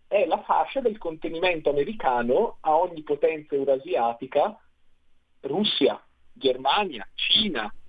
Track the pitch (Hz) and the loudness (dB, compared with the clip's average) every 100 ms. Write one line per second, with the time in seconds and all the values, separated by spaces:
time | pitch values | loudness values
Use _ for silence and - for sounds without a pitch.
0 | - 202 170 185 - 160 160 269 240 214 | -2 0 2 0 0 0 2 0 -2 -2
1 | 170 160 160 165 185 165 151 143 143 - | -8 -6 -6 -2 0 0 0 0 0 -2
2 | 139 120 117 147 156 - 156 156 180 165 | 0 2 2 2 2 -2 2 2 2 -4
3 | 151 147 160 156 147 139 135 135 165 165 | -4 0 0 0 -4 -2 0 0 0 0
4 | 117 117 135 143 190 214 _ _ - _ | 0 -2 -2 0 0 -2 _ _ -20 _
5 | _ - _ _ 135 165 214 - 131 - | _ -20 _ _ -4 0 0 2 2 0
6 | - _ - - 135 127 139 180 196 117 | -12 _ -20 -2 0 0 2 2 0 -4
7 | 95 - - 226 214 131 107 - | -14 -6 0 2 2 -2 -4 -8